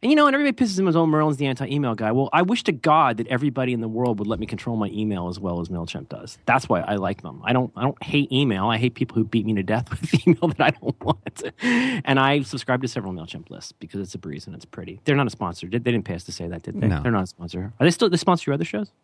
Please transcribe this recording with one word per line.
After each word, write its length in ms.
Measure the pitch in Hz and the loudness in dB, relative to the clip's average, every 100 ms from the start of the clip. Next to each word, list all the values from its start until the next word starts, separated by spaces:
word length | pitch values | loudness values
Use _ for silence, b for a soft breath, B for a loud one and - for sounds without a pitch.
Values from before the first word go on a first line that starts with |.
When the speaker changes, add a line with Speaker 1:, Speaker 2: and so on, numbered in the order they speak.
Speaker 1:
and, 120 | 233 | 4
you 20 | |
know, 140 | 302 294 | 6 6
and 60 | 269 | 6
everybody 280 | 285 247 | 2 2
pisses 140 | 240 185 | 0 2
him 80 | 190 | 4
as, 80 | |
"Oh, 120 | 165 165 | 4 4
Merlin's 320 | 151 156 139 | 4 4 2
the 80 | 143 | 0
anti-email 500 | 127 135 139 139 110 | -2 -2 0 0 0
guy." 160 | 110 | 2
Well, 160 | 120 135 | 2 4
I 100 | 156 | 2
wish 200 | 180 233 | 2 0
to 80 | - | 0
God 440 | 151 - 151 143 110 | 0 4 6 4 2
that 100 | 113 | 0
everybody 460 | 127 147 127 127 | 0 0 0 -2
in 80 | 120 | -2
the 80 | 113 | -2
world 320 | 110 123 110 | -2 0 0
would 80 | 104 | -2
let 100 | 107 | -4
me 80 | 104 | -4
control 300 | 104 - 113 | -6 -4 -2
my 100 | 104 | -2
email 320 | 87 107 98 87 | -2 -2 -2 -4
as 140 | 90 | -6
well 200 | 98 87 | -4 -4
as 100 | 82 | -4
MailChimp 380 | 90 82 - - | -6 -6 -10 -12
does. 300 | - 117 - - | -14 -14 -12 2
That's 220 | 127 - | 2 4
why 140 | 101 | -2
I 120 | - | 0
like 280 | 104 95 98 | -2 -2 -6
them. 180 | 87 67 | -10 -10
I 100 | - | 0
don't, 200 | 123 127 | 0 0
I 80 | - | -2
don't 180 | 127 143 | -4 -4
hate 300 | - 147 143 | -2 0 0
email. 360 | 131 139 98 101 | 0 2 2 0
I 100 | 113 | 2
hate 160 | 123 | 0
people 220 | 120 - - | 0 -4 0
who 80 | |
beat 200 | 110 117 | 0 0
me 100 | 107 | 0
to 100 | 107 | -2
death 260 | 92 113 127 | 0 0 0
<laughs> 100 | - | -6
with 240 | 165 - | 0 2
email 260 | - 170 170 - | 4 4 2 2
that 40 | |
I 100 | 147 | 2
don't 340 | - - - | 2 -4 -6
want. 380 | 117 107 - - - - 247 240 254 247 | -2 -4 -4 -10 -12 -4 0 2 0 -2
And 160 | 143 135 | 0 2
I 220 | 135 143 | 4 2
subscribe 380 | 135 135 - 127 | 0 -8 -2 0
to 40 | 131 | 0
several 260 | - 98 | -4 -6
MailChimp 380 | 92 82 - 85 | -8 -10 -14 -14
lists 220 | - - | -16 -18
because 260 | - 82 98 | -18 -14 -10
it's 120 | 92 | -10
a 40 | 90 | -10
breeze 280 | - 73 - | -12 -12 -12
and 80 | |
it's 100 | 92 | -16
pretty. 360 | - - 87 95 | -16 -16 -14 -8
They're 120 | - 143 | 0 2
not 100 | 131 | 2
a 40 | |
sponsor. 360 | - 92 87 90 | -2 -8 -6 -4
Did, 160 | 110 | -4
they 80 | 123 | 0
didn't 140 | 117 | -2
pay 100 | - | -2
us 80 | 87 | -8
to 100 | - | -8
say 140 | - 85 | -10 -8
that, 160 | 85 | -8
did 180 | - 208 | -10 -2
they? 60 | 107 | 0
Speaker 2:
No. 160 | 85 | 0
Speaker 1:
They're 80 | 73 | 0
not 140 | 110 | 0
a 20 | 92 | -2
sponsor. 460 | - 85 90 98 - | -6 -10 -8 -8 0
Are 40 | |
they 60 | 147 | 2
still, 180 | 170 220 | 4 2
they 80 | 175 | 2
sponsor 300 | - 175 - | 2 2 2
your 20 | |
other 100 | 143 | -2
shows? 280 | 170 208 208 _ | -2 -6 -8 _